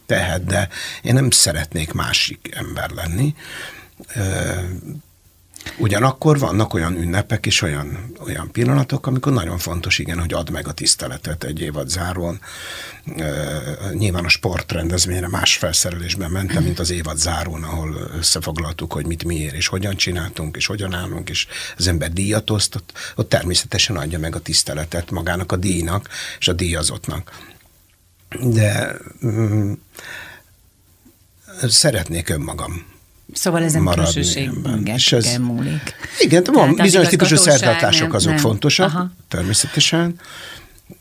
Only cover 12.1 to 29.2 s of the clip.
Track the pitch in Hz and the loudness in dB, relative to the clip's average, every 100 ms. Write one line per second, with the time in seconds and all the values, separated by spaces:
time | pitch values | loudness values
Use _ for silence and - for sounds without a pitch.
12.1 | 90 85 85 - - - - - - - | -2 -4 -6 -12 -14 -14 -12 -14 -14 -12
13.1 | 78 78 71 69 76 71 - 98 95 104 | -6 -4 -4 -4 -6 -6 -8 -6 -2 -2
14.1 | 87 85 80 92 90 - 87 82 90 92 | 0 0 0 0 -2 -4 -2 0 0 0
15.1 | 90 87 87 - - 82 80 92 87 87 | -2 -2 0 2 2 0 0 0 -4 -6
16.1 | 95 85 92 98 165 131 87 82 87 78 | -4 -2 -2 0 2 2 0 -2 -2 -4
17.1 | 78 85 82 85 80 78 80 78 76 82 | -2 -2 -2 -4 -6 -6 -4 -4 -6 -6
18.1 | 80 80 80 80 78 78 82 82 78 78 | -2 0 0 0 -4 -4 -6 -6 -4 -2
19.1 | 80 85 80 76 78 - 92 101 95 - | -2 -2 -2 -2 -2 -2 0 -2 0 -2
20.1 | 87 80 - 78 - - 101 95 90 92 | -2 -4 -6 -6 -4 -4 -4 -4 -4 -4
21.1 | 87 90 85 - - - - 90 82 85 | -6 -4 -6 -6 -8 -10 -2 0 2 0
22.1 | 85 98 107 - 107 - 104 - - - | 0 0 0 0 0 0 -4 -10 -12 -8
23.1 | - 107 92 90 90 - 92 - 87 76 | -4 0 0 2 -2 0 0 0 0 -2
24.1 | 85 80 80 - - - 73 80 87 - | -2 -2 -4 -2 0 0 -2 -4 -4 -4
25.1 | 90 85 87 90 92 101 87 82 101 - | -4 -2 -2 -2 0 2 0 0 -2 -4
26.1 | - - - - 87 90 82 - - - | -10 -10 -2 0 2 0 0 -2 -4 -6
27.1 | 78 - - - - - - - _ _ | -6 -8 -14 -20 -20 -20 -20 -20 _ _
28.1 | _ - - 123 110 104 104 - - - | _ -12 -2 2 4 4 2 -2 -6 -14
29.1 | - | -6